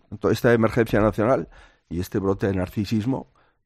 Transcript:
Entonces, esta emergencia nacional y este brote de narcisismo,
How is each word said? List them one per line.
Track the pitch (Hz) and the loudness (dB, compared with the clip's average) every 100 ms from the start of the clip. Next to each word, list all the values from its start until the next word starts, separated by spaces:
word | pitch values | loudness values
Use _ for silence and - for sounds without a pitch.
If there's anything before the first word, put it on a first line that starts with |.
| _ | _
Entonces, | 107 - 113 | -4 -2 2
esta | 127 | 4
emergencia | 117 110 123 113 110 | 4 4 2 0 2
nacional | 107 101 110 135 160 - - _ _ | 2 2 0 0 -2 -14 -20 _ _
y | 82 | -8
este | 90 107 | -6 -4
brote | 95 98 101 | -2 -2 -2
de | |
narcisismo, | 95 92 - 98 110 113 135 - _ _ _ | -2 -4 -4 -2 -2 -2 -4 -8 _ _ _